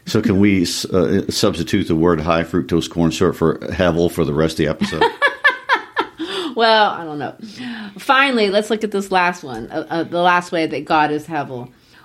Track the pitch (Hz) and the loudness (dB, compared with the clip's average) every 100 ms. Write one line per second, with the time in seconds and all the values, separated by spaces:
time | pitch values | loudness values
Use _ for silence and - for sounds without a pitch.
0 | - 110 104 95 101 95 85 - - 95 | -2 0 2 4 6 4 2 -2 -2 0
1 | 80 95 - - 104 82 80 101 87 80 | 2 0 0 0 0 0 -2 -2 0 2
2 | 87 80 78 82 82 90 - 85 - 87 | 4 2 2 0 0 -2 0 -2 -2 0
3 | 82 - 87 - 80 64 - 85 90 82 | 0 2 0 2 0 0 -4 0 2 2
4 | 85 - 69 71 80 - 76 78 - 80 | 0 0 -2 2 0 0 -2 0 -4 0
5 | - - 554 - - 508 - 427 403 - | -2 0 -2 0 -2 -2 -2 -4 -4 -6
6 | - - 339 392 339 240 226 220 208 - | -6 -6 -8 -6 -6 0 4 4 4 0
7 | 165 147 135 - 220 202 247 226 208 190 | -8 -8 -8 -10 -16 -14 -12 -12 -14 -12
8 | - 269 277 240 202 202 214 220 220 202 | 0 2 4 2 2 2 0 -2 -2 -4
9 | 196 185 175 175 143 113 117 151 - 165 | 0 2 2 -2 -10 -10 -8 -8 -4 -4
10 | 156 170 180 175 175 170 160 147 151 160 | -2 2 4 2 0 -4 -2 -4 0 2
11 | 151 147 151 156 135 123 127 _ _ - | 2 -2 -4 -6 -6 -10 -12 _ _ -20